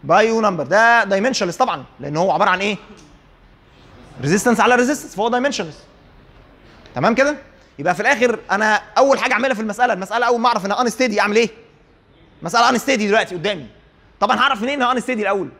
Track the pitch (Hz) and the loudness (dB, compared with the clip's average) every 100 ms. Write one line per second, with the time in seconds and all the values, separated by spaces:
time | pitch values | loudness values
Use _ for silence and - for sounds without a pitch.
0 | 139 180 220 226 214 175 131 196 233 233 | 2 2 4 2 0 -2 0 2 4 4
1 | 196 196 240 254 180 165 247 160 127 - | 2 0 0 -2 -4 -2 -2 -2 -12 -14
2 | 143 151 185 160 202 185 202 196 - - | -6 -2 0 2 2 2 -2 -6 -12 -20
3 | - - _ _ _ _ _ - - - | -20 -20 _ _ _ _ _ -20 -20 -20
4 | - - 135 196 247 226 220 247 247 294 | -20 -8 -2 2 2 2 4 4 2 -2
5 | - 190 240 247 277 - 165 - - _ | -6 -4 -2 0 -2 -4 -8 -12 -20 _
6 | - - - - - - - - - 123 | -20 -20 -20 -20 -20 -20 -20 -20 -14 -2
7 | 180 233 285 285 - _ _ - 156 175 | 0 2 0 -2 -14 _ _ -6 -4 0
8 | 220 277 240 214 - 190 214 208 - - | 0 2 0 -2 -4 -2 0 0 0 2
9 | 269 240 233 226 262 214 220 202 247 190 | 4 2 0 0 -2 -4 -6 -2 -2 -2
10 | 185 226 240 240 240 226 196 202 247 220 | -4 -2 0 2 0 0 -2 0 -2 0
11 | 254 208 208 208 226 - - _ _ _ | -2 0 0 2 0 -4 -20 _ _ _
12 | _ _ _ _ 160 233 240 240 - 262 | _ _ _ _ -4 2 2 2 0 0
13 | 208 214 190 180 156 185 117 - _ _ | 2 0 0 -4 -4 -6 -12 -20 _ _
14 | _ _ 202 214 277 240 240 285 247 254 | _ _ -2 2 0 0 -4 -2 -2 -2
15 | - 247 196 202 147 | -4 -4 -2 -2 -6